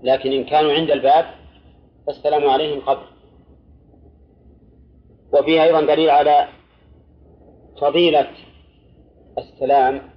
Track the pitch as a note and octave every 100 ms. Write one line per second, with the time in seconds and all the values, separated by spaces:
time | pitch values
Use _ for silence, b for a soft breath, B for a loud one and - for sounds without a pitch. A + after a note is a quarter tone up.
0 | B2 C3+ C3+ C3+ - D3 D3+ D3 D#3+ C#3
1 | C3 D3+ E3+ - - _ _ _ _ _
2 | - - D3 D3+ D3 C3+ D#3 C#3+ C3+ C3+
3 | - _ _ _ _ _ _ _ _ _
4 | - _ _ _ _ _ _ _ _ _
5 | _ _ _ C#3+ C#3+ D#3+ D#3+ D#3+ D3+ D3+
6 | D#3+ C#3+ D3 D3 C#3+ - _ _ _ _
7 | _ _ _ _ - _ _ - D3 D3+
8 | F3 D3+ C3+ - - _ _ _ _ _
9 | _ _ _ - - _ C3 C#3 C3 C#3
10 | -